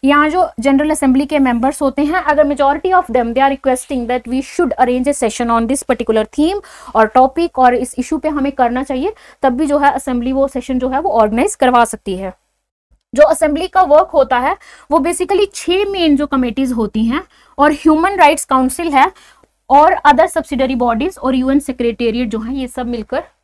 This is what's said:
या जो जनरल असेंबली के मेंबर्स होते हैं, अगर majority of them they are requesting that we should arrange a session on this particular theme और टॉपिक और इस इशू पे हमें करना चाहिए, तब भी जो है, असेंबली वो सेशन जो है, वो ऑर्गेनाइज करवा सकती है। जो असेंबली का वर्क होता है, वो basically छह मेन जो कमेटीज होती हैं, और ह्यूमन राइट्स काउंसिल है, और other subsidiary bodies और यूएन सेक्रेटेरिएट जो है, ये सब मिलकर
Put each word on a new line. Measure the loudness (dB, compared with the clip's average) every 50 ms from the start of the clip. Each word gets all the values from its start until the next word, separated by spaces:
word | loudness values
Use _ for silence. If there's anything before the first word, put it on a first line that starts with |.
| 2
या | 2 2 4 2 2
जो | 0 0 -2 -2 -4 -2
जनरल | 0 2 2 2 2 0
असेंबली | -2 0 0 2 2 2 0
के | 0 0 0
मेंबर्स | 0 0 0 0 -2 -2 -2 -2
होते | -4 -4 -2 -2
हैं, | -2 0 -2
अगर | -2 0 0 2 2 2
majority | 2 2 0 0 0 0 0 0 2 2
of | 2 0
them | 0 -2 -2 -2
they | 0 0
are | 0 0 0 0
requesting | 0 -2 -2 -2 -2 -4 -6 -6 -6 -4
that | -4 -4 -4 -4 -4 -6
we | -6
should | -6 -4 -2 -2 -2 -2 2 0
arrange | 0 2 2 0 0
a | -2 -2 0 -2
session | -4 -2 -4 -2 -2 0 0
on | 0 -2
this | -4 -4 -2 -4
particular | -4 -2 0 0 0 0 0 -2 -2
theme | 0 0 0 0 -4 -8 -12 -20 -20 -20 -4 0
और | 2 2
टॉपिक | 4 4 2 2 2 2 -2 -4 -2 _ 2
और | 2 2 2
इस | 2 -4 -6 -6 -8
इशू | -6 -4 -6
पे | -4 -4 -4
हमें | -4 -2 -4 -4
करना | 0 0 -2 0 0 -4 -4
चाहिए, | -4 -6 -4 -4 -6 -8 _ -20 -20 -10 _ -2
तब | -2 0
भी | 0 -2
जो | 0 0
है, | 2 2 2
असेंबली | 0 0 -6 -4 -4 -4 -4 -2
वो | -2 -2 -2
सेशन | -2 -2 -8 -6 -4 -4 -4
जो | -2 -2
है, | -4 -2
वो | -4 0
ऑर्गेनाइज | 2 2 2 2 2 0 -2 -2 0
करवा | _ 0 2 4 2 2
सकती | 0 -2 -10 _ -10 -8
है। | -8 -8 -12 -14 _ _ _ _ _ _ _ _ _ _ _ _ _ _ _ 2
जो | 4 4
असेंबली | 4 4 0 0 -2 -2 -4 -6
का | -2 0 0
वर्क | 2 4 4 4 4 4 0
होता | 0 0 2 0 0
है, | 0 -2 -4 _ -10 -20 -20 -20 -6 _
वो | 0 0
basically | 0 0 -2 -4 -2 -2 0 0 0 -2 -4
छह | -10 -4 -2 -2 0 0
मेन | -2 -2 0 2 2 2
जो | 2 0
कमेटीज | -2 -2 -2 -2 -2 -2 -4 -4 -2
होती | -2 -4 -4 -4 _ -2 -2
हैं, | 0 -2 -4 -6 _ _ _ _ _ _
और | 2 2 2
ह्यूमन | 2 2 2 2 2 2 2 -2 2
राइट्स | 4 4 4 4 2 -2
काउंसिल | _ 0 0 0 0 -2 -4 -4 0
है, | 2 2 2 2 0 -10 -20 -20 _ _ _ _ _ _ _ 2
और | 4 6 6 6 2
other | 4 4 4 4 4 2 2 0
subsidiary | -6 -6 -4 -4 -2 -2 -2 0
bodies | -2 0 0 0 -2 -2 -4 -6
और | -4 -4 -2 -2
यूएन | 0 0 2 0 0
सेक्रेटेरिएट | 0 -2 -6 -2 -2 -4 -2 -2 -2 -2 -2 -2 -4 -4
जो | -4 -6
है, | -6 -6 -6
ये | -6 -8
सब | -8 -8 -8 -6
मिलकर | -6 -6 -8 -8 _ -6 -8 -8 _ _ _